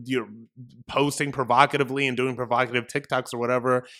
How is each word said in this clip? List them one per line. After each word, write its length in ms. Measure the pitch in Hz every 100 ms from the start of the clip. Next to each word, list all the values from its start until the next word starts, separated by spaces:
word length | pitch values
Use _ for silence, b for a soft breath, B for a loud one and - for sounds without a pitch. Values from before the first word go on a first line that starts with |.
you're 240 | 120 127 104 110 113 131 123 117 -
posting 460 | - 147 - 143
provocatively 760 | 135 123 123 143 143 127 139 135
and 100 | 120
doing 180 | 131
provocative 520 | 120 117 120 123 123 117
TikToks 480 | 147 139 131 127
or 40 | 120
whatever, 460 | 120 123 127 123 123